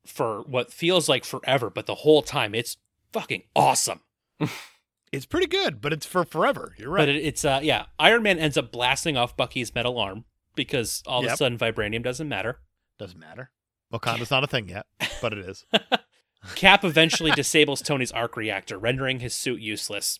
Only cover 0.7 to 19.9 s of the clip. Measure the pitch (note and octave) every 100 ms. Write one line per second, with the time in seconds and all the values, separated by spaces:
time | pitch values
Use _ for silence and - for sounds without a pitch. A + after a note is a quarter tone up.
0.7 | - E3+ F3+ D3 C3 - C3 - C3+ A2
1.7 | G#2 A2 G2 D3+ D3+ - C#3 A2 A2 -
2.7 | - _ _ _ A3 - G2+ - - C3+
3.7 | B2 - F2 _ _ _ - D3+ - -
4.7 | _ _ _ _ C#3 - D#4+ F4+ F#4+ D#4+
5.7 | A#2+ D3 D#3 - F#3 E3+ D#3 B3 D#3 -
6.7 | - A#2 F#3 D3 C#3+ D3+ - C#3+ C3+ D3+
7.7 | A2 - - E3+ A#3 G#3 F3 D#3 C#3 B2+
8.7 | A#2+ B2 C#3 E3+ C3+ B2 - B2+ C3 A2+
9.7 | B2 A#2+ A#2+ G2 G2+ - _ _ - B2+
10.7 | C3+ A2 - - B2+ B2 C#3 C3+ A#2 A2+
11.7 | A2 G#2 A2+ B2 B2+ D#3 G2+ G#2 - _
12.7 | _ _ - F#2+ F2+ D2+ F#2+ - _ _
13.7 | _ _ A2+ A#2+ A2+ A#2 C3 C#3+ C3 F#2+
14.7 | F#2+ - - - - A#2 G#2 F#2 - -
15.7 | G#3+ - - _ _ _ _ - - F#3+
16.7 | G3 F#3 D3+ D#3+ - D#3+ C#3+ C3 D#3+ C#3+
17.7 | C#3 - C#3 B2 A2+ A#2 A#2+ G#2+ G2 -
18.7 | G2 A2+ C3 C3+ B2+ A#2+ - - A#2+ G#2+
19.7 | G#2 -